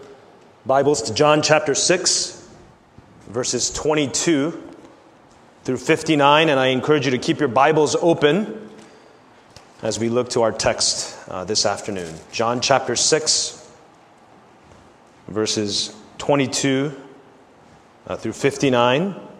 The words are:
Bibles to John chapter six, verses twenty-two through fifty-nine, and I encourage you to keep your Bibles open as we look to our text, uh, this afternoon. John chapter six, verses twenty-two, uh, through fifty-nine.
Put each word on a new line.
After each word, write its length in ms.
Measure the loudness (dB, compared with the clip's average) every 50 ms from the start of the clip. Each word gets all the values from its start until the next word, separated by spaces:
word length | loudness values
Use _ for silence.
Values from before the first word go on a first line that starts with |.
| -20 -20 -20 -20 -20 -20 -20 -20 -20 -20 _ _ _
Bibles 360 | 0 2 4 4 4 2 0
to 120 | -2 -6 0
John 280 | 2 4 4 4 4
chapter 340 | 4 4 4 4 4 0 0
six, 760 | 0 2 2 0 2 2 0 -2 -2 -4 -6 -10 -16 -20 -20 -20 -20 -20 -20 -20 _ _ _ _ -20 -20 _ -20 -20 -20 -8
verses 420 | -6 -6 -4 -4 -4 -4 -4 -4
twenty-two 880 | -6 -4 -2 0 0 0 0 -2 -2 -2 0 2 2 2 0 -2 -4 -8 -16 -18 -20 -20 -20 -20 -20 -20 _ -20 _ _ -20 _ -20 -20 -20 -20 _ _
through 140 | _ -6 -6
fifty-nine, 720 | -4 0 0 0 0 2 0 2 4 6 6 6 6 4 4
and 100 | 2 2
I 80 | 2
encourage 380 | 2 0 0 2 2 2 2 2
you 80 | 0
to 60 | -2 0
keep 200 | 0 -2 -2 0
your 100 | -2 0
Bibles 460 | 2 4 4 4 4 2 2 2 0
open 760 | 0 2 2 2 4 4 2 2 2 -2 -4 -8 -14 -16 -18 -20 -20 -20 -20 -20 -20 -20 -20 -20 -20 _ _ -20 -20 _ _ _ -20 -20 -20 -16 -8
as 200 | -6 -6 -4 -2
we 80 | -2 0
look 220 | 0 -2 -2 0
to 120 | 0 2
our 80 | 2 2
text, 680 | 0 0 0 0 0 0 -2 -2 -2 -4 -8 -10 -14 -18 -16 -12
uh, 160 | -10 -10 -6
this 220 | -4 -2 -2 0
afternoon. 460 | -2 -2 -4 -6 -8 -8 -8 -8 -10 -12 -16 -18 -12
John 280 | -6 -2 -2 -2 -2 -2
chapter 360 | 2 2 2 2 2 -2 -2
six, 760 | 0 2 2 2 0 2 0 -2 -2 -2 -6 -10 -14 -20 -20 -20 -20 -20 -20 -20 _ _ _ _ _ -20 _ -20 -20 -20 -20 -20 _ _ -20 -20 -20 -20 -20 -20 _ _ _ _ _ _ -8
verses 680 | -4 -4 -2 -2 -2 -2 -4 -2 -4 -4 -6 -6 -10 -18 -20 -20 -18 -8
twenty-two, 840 | -2 0 2 2 0 0 -2 -2 0 0 0 0 -2 -4 -6 -10 -18 -20 -20 -20 -20 -20 -20 -20 _ _ _ _ -20 -20 -20 -20 _ _ _ _ _ -12
uh, 80 | -10
through 160 | -8 -8 -8
fifty-nine. 840 | -6 -2 -2 -2 0 2 0 2 4 4 4 4 4 2 0 -2 -6 -10 -14 -18 -20 -20